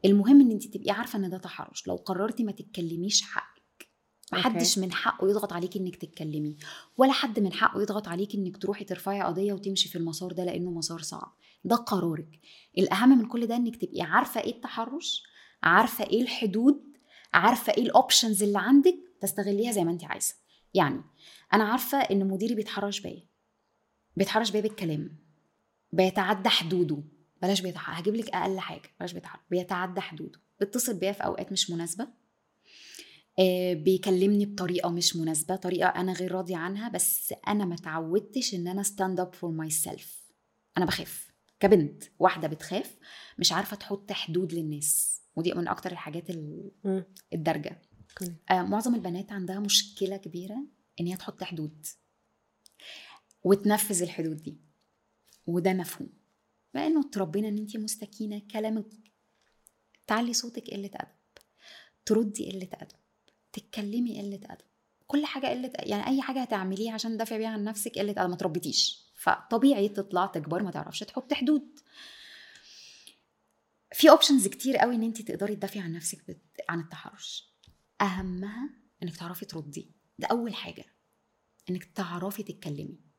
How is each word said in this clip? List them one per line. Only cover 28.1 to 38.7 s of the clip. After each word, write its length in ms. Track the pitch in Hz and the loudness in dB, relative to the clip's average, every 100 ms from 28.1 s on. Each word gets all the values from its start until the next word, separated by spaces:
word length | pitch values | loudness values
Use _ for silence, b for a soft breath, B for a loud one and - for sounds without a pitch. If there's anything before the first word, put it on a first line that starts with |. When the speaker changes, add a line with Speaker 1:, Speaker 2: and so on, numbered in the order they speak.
| 220 | -2
Speaker 1:
لك 140 | 220 | -4
أقل 300 | 180 175 190 | -2 -2 -4
حاجة، 300 | 180 160 - _ | -6 -12 -18 _
بلاش 140 | 180 | -10
بيتح-، 260 | 175 - - _ | -10 -14 -20 _
بيتعدى 520 | 180 180 180 185 180 | -2 -2 -4 -4 -6
حدوده، 380 | - 156 165 - _ _ | -8 -10 -14 -14 _ _
بيتصل 340 | 202 240 240 | -2 0 -2
بيا 180 | 190 190 | -2 -2
في 140 | 196 175 | -2 -4
أوقات 260 | 175 185 | -4 -6
مش 180 | 190 - | -4 -2
مناسبة، 380 | 170 170 185 240 _ _ _ _ _ B B B B B B _ - | -2 -6 -8 -10 _ _ _ _ _ B B B B B B _ 2
آه، 340 | 185 180 180 | 4 4 0
بيكلمني 720 | 170 156 190 196 185 196 208 202 | 2 2 2 2 4 4 4 0
بطريقة 440 | 202 180 180 175 | -4 -4 -2 -2
مش 260 | 170 170 170 | 0 0 0
مناسبة، 400 | 160 156 156 190 | -2 -2 -2 -4
طريقة 320 | 185 180 180 | -2 0 0
أنا 240 | - 185 | 0 -4
غير 180 | 175 185 | -4 -4
راضية 240 | 185 175 175 | -4 -4 -6
عنها، 320 | 170 196 233 | -6 -6 -6
بس 440 | 180 - - - - - | -2 -2 -2 -6 -8 -2
أنا 180 | 208 185 | 0 0
ما 100 | 170 | -4
تعودتش 760 | 165 160 160 190 214 269 247 | -6 -6 0 -2 0 -4 -4
إن 140 | 185 | -4
أنا 160 | 175 | -4